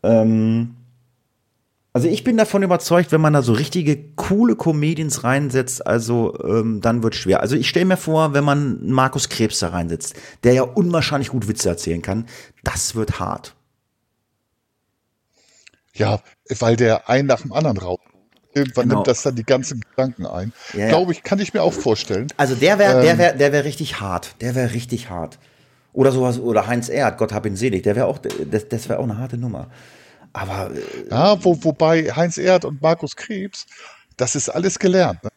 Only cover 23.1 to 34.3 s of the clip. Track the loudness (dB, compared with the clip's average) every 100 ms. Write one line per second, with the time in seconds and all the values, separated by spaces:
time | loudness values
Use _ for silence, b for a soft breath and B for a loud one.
23.1 | 6 4 4 2 2 -2 -6 -8 -6 -4
24.1 | -6 -6 -10 -4 -2 -2 -2 -6 -8 -8
25.1 | -10 -10 -12 b b b b b 2 4
26.1 | 4 0 -2 0 0 0 -2 -2 0 0
27.1 | 0 -4 -2 -6 -2 -2 0 0 0 0
28.1 | -2 -6 -8 -4 -4 -4 -8 -4 -4 -4
29.1 | -6 -8 -6 -6 -8 -12 B B B B
30.1 | B B -12 -8 -8 -8 -8 -10 -12 -6
31.1 | 2 4 4 2 2 0 2 2 2 0
32.1 | 0 -2 0 2 2 2 -2 0 0 -4
33.1 | -12 -10 -8 -8 -14 -20 B B B B
34.1 | -6 -4